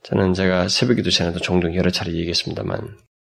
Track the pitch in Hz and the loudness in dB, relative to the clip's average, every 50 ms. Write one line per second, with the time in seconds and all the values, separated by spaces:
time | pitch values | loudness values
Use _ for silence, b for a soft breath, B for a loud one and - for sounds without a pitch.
0 | _ - - - 98 95 92 90 95 95 92 92 90 95 - - - 123 123 113 | _ 0 0 2 2 2 2 2 2 2 2 2 2 0 2 0 2 2 2 2
1 | - - 90 - 90 87 85 87 - - 90 90 85 85 82 92 87 90 92 - | 2 0 0 0 0 0 -2 -2 -2 0 0 2 2 2 0 2 0 0 0 0
2 | - 87 85 82 82 85 85 - - - - 98 101 92 - - - - 104 - | -4 -4 -4 -4 -4 -2 -2 -4 -4 -4 -6 -6 -6 -4 -6 -6 -8 -10 -14 -20
3 | _ _ _ _ _ | _ _ _ _ _